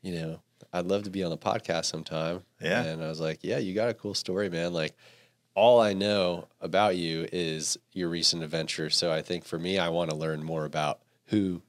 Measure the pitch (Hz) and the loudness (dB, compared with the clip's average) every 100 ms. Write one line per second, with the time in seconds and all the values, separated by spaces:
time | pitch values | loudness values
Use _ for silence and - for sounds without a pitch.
0 | 95 85 80 80 _ _ - 90 87 101 | -8 -6 -6 -8 _ _ -8 -4 0 0
1 | 104 95 87 80 104 110 - 85 - 80 | -2 -4 -2 -2 -2 -2 -2 -2 -2 -6
2 | 80 80 80 90 - _ 82 110 82 80 | -6 -4 -4 -4 -10 _ -2 0 -2 -4
3 | 80 80 80 78 87 131 101 98 117 110 | -6 -4 -4 -4 -4 -2 -2 -2 -2 -2
4 | 104 95 - 92 101 85 85 85 78 - | -6 -6 -4 -2 -2 -2 -2 -2 -2 -6
5 | - - _ _ _ - 113 120 107 95 | -20 -20 _ _ _ 6 8 10 6 4
6 | 104 104 90 87 - _ 85 92 104 90 | 2 2 2 0 -6 _ 0 4 4 4
7 | 85 82 82 90 82 78 78 - _ 95 | 0 -2 -2 -2 -2 -2 -4 -6 _ -4
8 | 87 85 - 85 78 80 78 - 80 - | -2 2 2 0 -2 -4 -4 -4 -2 0
9 | 87 78 73 87 - 82 87 98 85 85 | 2 0 -2 -6 -6 -4 -2 0 2 0
10 | 82 78 80 78 80 80 76 78 76 - | 0 -2 -4 -4 -4 -4 -4 -2 -2 -2
11 | _ _ - 107 95 87 | _ _ -2 0 2 -2